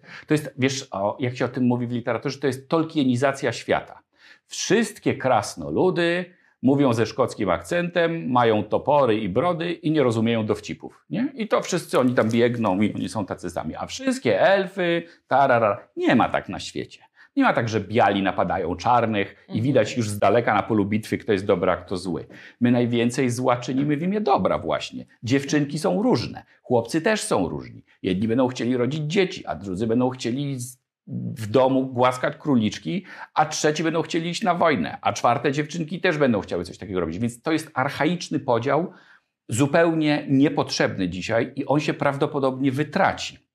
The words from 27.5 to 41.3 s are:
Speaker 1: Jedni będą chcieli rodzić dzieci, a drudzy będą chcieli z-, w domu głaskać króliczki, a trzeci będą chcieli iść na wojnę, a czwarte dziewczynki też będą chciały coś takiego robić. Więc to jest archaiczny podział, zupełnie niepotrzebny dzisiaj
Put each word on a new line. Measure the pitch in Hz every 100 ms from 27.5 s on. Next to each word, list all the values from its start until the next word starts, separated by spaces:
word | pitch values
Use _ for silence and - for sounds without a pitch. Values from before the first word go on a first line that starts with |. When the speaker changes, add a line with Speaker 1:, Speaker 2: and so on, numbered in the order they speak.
| 76 127 110 - _
Speaker 1:
Jedni | - 92 110
będą | 117 127
chcieli | 127 120 127
rodzić | 120 156
dzieci, | 147 190 185 - -
a | 82
drudzy | 98 90 113
będą | 117 127
chcieli | 127 117 127 143 131
z-, | 120 - _ _ - 120 120 113
w | 107
domu | 127 131 131 131
głaskać | 120 127 127 156 151
króliczki, | 151 127 107 - 160 175 - - -
a | - 151
trzeci | - 156 151
będą | 160 165
chcieli | - 170 170
iść | 170
na | 190 175
wojnę, | 170 123 69 -
a | 143
czwarte | - 127 120 156
dziewczynki | 139 151 170 151 180
też | 185 151
będą | 135 104
chciały | - 90
coś | 85 -
takiego | 92 92
robić. | 82 87
Więc | 120 120
to | -
jest | 156 -
archaiczny | - 135 - 147 175 - 151
podział, | - 117 127 139 180 - _ _ _ _ -
zupełnie | 117 143 170 170 160 151 147 -
niepotrzebny | 135 147 - 127 - 139 104 92
dzisiaj | 92 85